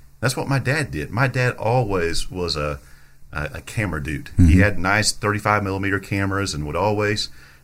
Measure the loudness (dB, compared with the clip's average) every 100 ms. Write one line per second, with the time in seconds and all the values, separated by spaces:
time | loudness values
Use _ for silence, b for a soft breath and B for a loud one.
0 | b -4 -4 -2 -2 -2 0 -2 -2 -6
1 | -6 -2 -2 0 -2 0 0 0 0 0
2 | 0 0 -2 -4 -4 -2 -4 -6 b b
3 | b b -12 -8 -8 -8 -8 -4 -4 -4
4 | -6 -8 -4 6 8 8 6 4 2 2
5 | 2 0 -2 0 2 2 0 -2 -2 -2
6 | -2 -2 0 -2 -2 -4 -4 0 0 2
7 | 0 -2 -4 B B B